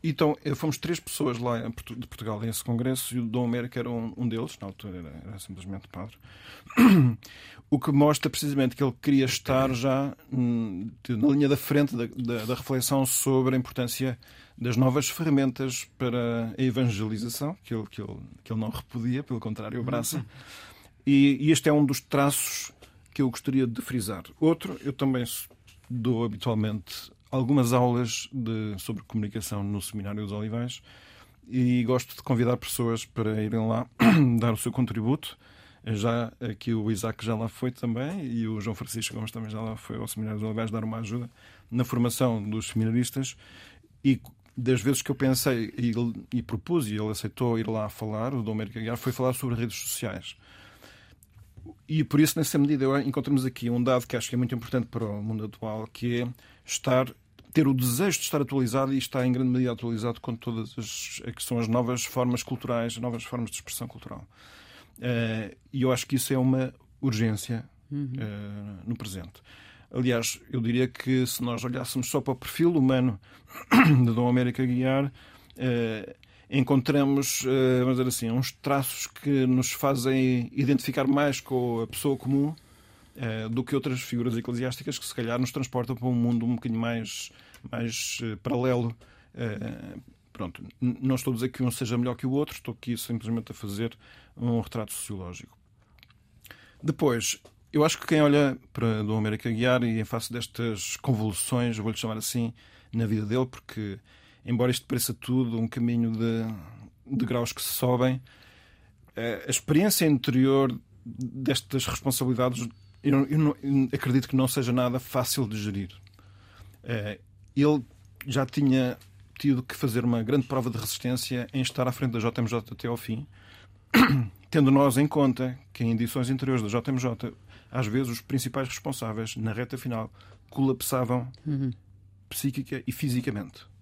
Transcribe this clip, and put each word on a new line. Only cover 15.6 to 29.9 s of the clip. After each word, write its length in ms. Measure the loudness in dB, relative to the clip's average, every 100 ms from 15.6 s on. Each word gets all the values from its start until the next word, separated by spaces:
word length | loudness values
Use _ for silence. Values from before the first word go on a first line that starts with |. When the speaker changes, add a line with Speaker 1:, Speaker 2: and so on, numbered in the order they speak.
| -4 -4 -10 _
Speaker 1:
para 560 | -2 0 0 -2 -4 0
a 40 |
evangelização, 920 | 0 2 0 2 -2 -2 -4 -4 -6 -8
que 80 | -6 -6
ele, 100 | -6
que 100 | -10
ele, 160 | -10 -12 -16 -20
que 80 | -6
ele 80 | -4
não 100 | -4
repudia, 500 | -6 -10 -4 -2 -2
pelo 180 | -2 -6
contrário, 400 | -6 -8 -6 -6
abraça. 380 | -2 -2 -2 -6
Speaker 2:
Uhum. 80 | -8 -14 -20 -20 -20 -20 -20 _ 4
Speaker 1:
E, 320 | 8 8 6
e 100 | 4
este 180 | 4 6
é 40 |
um 120 | 6 4
dos 160 | 2
traços 720 | 0 2 4 2 -2 -6 -10 -14 -20 -20 -16
que 80 | 0
eu 80 | 0
gostaria 380 | 0 0 2 2
de 140 | -2
frisar. 400 | -4 -4 -4 -8 -10 2
Outro, 360 | 2 2 -2 -6
eu 80 | -8
também 300 | -2 0 0
s-, 260 | -2 -6 -12 -18 -20 -20 -8
dou 380 | -2 0 2 0
habitualmente 840 | -2 -2 0 0 -4 -8 -14 -16 _ _
algumas 420 | -2 2 4 4
aulas 560 | 4 4 2 0 -4 -8
de, 400 | -6 -4 -2 -4 -6
sobre 240 | -8 -8
comunicação 600 | -4 -4 -2 -4 -6 -4
no 160 | -2 -4
Seminário 440 | -4